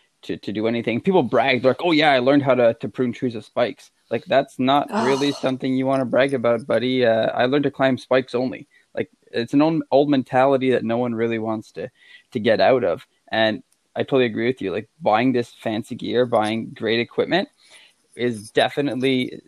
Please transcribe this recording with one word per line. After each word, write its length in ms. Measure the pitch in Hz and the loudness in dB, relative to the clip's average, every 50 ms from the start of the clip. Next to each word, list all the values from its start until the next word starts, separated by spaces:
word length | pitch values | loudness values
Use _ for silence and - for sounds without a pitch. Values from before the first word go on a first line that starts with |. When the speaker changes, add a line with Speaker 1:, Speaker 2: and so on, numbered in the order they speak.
| _ _ _ _ | _ _ _ _
Speaker 1:
to, 160 | - - 90 | -12 -10 -10
to 160 | - - 110 101 | -10 -8 -8 -6
do 120 | 110 107 | -4 -2
anything. 360 | 113 120 117 110 120 113 117 | -2 -2 -2 -2 -4 -4 -2
People 220 | - 190 185 180 135 | 0 0 2 2 2
brag, 400 | 107 131 117 117 139 131 120 123 | 2 2 2 2 2 2 2 2
they're 80 | 131 | 0
like, 120 | 123 - - | 0 0 0
"Oh, 80 | 175 | 0
yeah, 220 | 165 147 156 147 139 | 2 4 4 4 4
I 60 | 127 | 4
learned 240 | 123 131 143 143 131 | 4 4 4 4 4
how 120 | 139 127 | 2 2
to, 200 | 123 120 113 113 | 4 4 2 2
to 120 | - - | 0 -6
prune 240 | 110 - - 127 120 | -8 -4 -4 -4 -4
trees 240 | 110 - - 123 113 | -4 -4 -6 -6 -6
with 80 | 110 104 | -8 -12
spikes." 480 | - - - 123 104 - - - _ _ _ _ - | -8 -4 -2 -2 -2 -4 -8 -18 _ _ _ _ -6
Like, 140 | - 120 - | -6 -6 -2
that's 340 | - 123 135 143 - - | 0 2 2 2 0 -2
not 320 | - 127 131 139 147 - - | -2 0 2 2 2 0 0
really 400 | - 214 226 131 139 135 143 143 | -2 -2 0 0 0 0 0 -2
Speaker 2:
Ugh. 60 | 135 - | -2 -2
Speaker 1:
something 320 | - 131 131 127 - 135 131 | -4 -4 -4 -4 -4 -2 -2
you 120 | 131 131 | -2 0
wanna 200 | 131 135 135 131 | 0 0 -2 -2
brag 280 | 113 117 123 135 143 139 | 0 0 0 0 0 0
about, 320 | 123 113 117 117 113 - | 0 0 0 0 0 0
buddy. 400 | - 117 113 123 127 131 127 123 | -2 -2 0 0 0 0 2 2
Uh, 220 | 113 113 110 113 - | 2 2 2 0 0
I 140 | - 120 123 | 0 0 0
learned 180 | 127 135 147 143 | 0 2 0 0
to 80 | 139 | -2
climb 260 | - - 135 135 127 | -2 0 0 0 0
spikes 360 | 123 - - 127 135 127 - - | -2 -2 0 0 0 0 0 -4
only. 360 | 120 131 123 - - 143 - _ _ _ _ - | -4 -4 -4 -6 -10 -14 -20 _ _ _ _ -8
Like, 140 | - 113 - _ _ _ _ | -8 -8 -8 _ _ _ _
it's 240 | - 120 120 - - | -6 -6 -4 0 2
an 60 | 143 151 | 2 2
old, 180 | 160 165 156 143 - | 2 2 -2 -2 2
old 180 | 127 139 151 | 2 2 4
mentality 640 | 147 143 131 120 - 135 127 131 139 139 131 131 131 | 2 2 0 0 0 2 2 4 4 2 2 2 2
that 140 | 123 - - | 0 0 0
no 160 | 113 117 117 | -2 -2 -2
one 160 | 123 120 117 | -2 -2 -2
really 240 | 110 117 117 117 113 | -2 -2 -2 -2 -4
wants 320 | 110 110 110 110 107 _ | -4 -6 -6 -8 -10 _
to, 180 | - - 101 - _ _ _ - - - _ _ | -12 -12 -12 -12 _ _ _ -20 -20 -20 _ _
to 100 | - 117 | -8 -2
get 220 | 104 117 107 95 | 0 2 4 4
out 220 | 95 107 131 127 113 | 4 4 4 4 2
of. 240 | 90 82 - - _ _ _ _ - | 0 -2 -4 -6 _ _ _ _ -4
And 320 | - 110 113 110 107 90 - _ _ _ _ _ - | -2 0 0 0 0 -4 -8 _ _ _ _ _ -8
I 80 | - 127 | -6 -4
totally 220 | - 143 131 127 | 0 0 0 0
agree 200 | 117 107 113 113 | 0 -2 -2 -2
with 160 | 123 127 - | -2 -2 -4
you. 100 | - 95 | -4 -6
Like, 160 | 85 107 117 - _ - | -6 -6 -8 -10 _ -6
buying 300 | 160 107 104 110 123 131 | 0 0 2 2 2 2
this 200 | 123 120 117 - | 0 0 -2 -6
fancy 440 | - - - 120 110 107 113 - 123 | -8 -10 -8 -6 -6 -6 -8 -10 -12
gear, 320 | - - 101 107 117 127 | -10 -6 -2 0 0 0
buying 420 | 120 117 107 110 107 113 113 110 - - | 2 0 0 0 0 -2 -4 -6 -10 -10
great 240 | - 113 107 113 117 | -6 -4 -2 -2 -2
equipment 500 | 117 - - - - - 156 185 202 - _ _ _ _ - - _ _ _ _ _ _ _ | -2 -4 -4 -4 -2 -2 -2 -2 -4 -6 _ _ _ _ -20 -20 _ _ _ _ _ _ _
is 360 | 117 120 123 117 107 101 - | -6 -6 -6 -6 -8 -12 -4
definitely 920 | - 143 - - - 151 143 143 113 127 123 135 131 127 127 - - - - | -2 0 0 0 0 -4 -4 -4 -4 -2 -2 0 0 0 -2 -4 -8 -14 -18